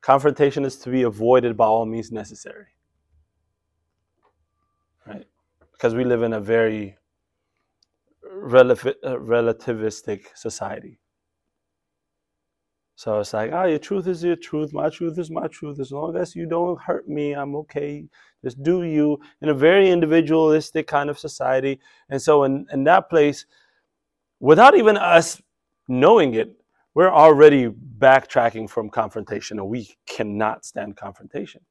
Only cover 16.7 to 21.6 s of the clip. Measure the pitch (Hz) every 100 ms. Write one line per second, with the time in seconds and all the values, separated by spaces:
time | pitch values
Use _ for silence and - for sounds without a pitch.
16.7 | 175 - 165 - 151 147 143 139 143 156
17.7 | 143 147 147 147 _ _ _ 131 123 139
18.7 | 180 170 151 151 147 - _ 151 143 151
19.7 | 190 190 175 160 160 151 160 156 156 151
20.7 | 160 - 147 143 147 151 - 131 131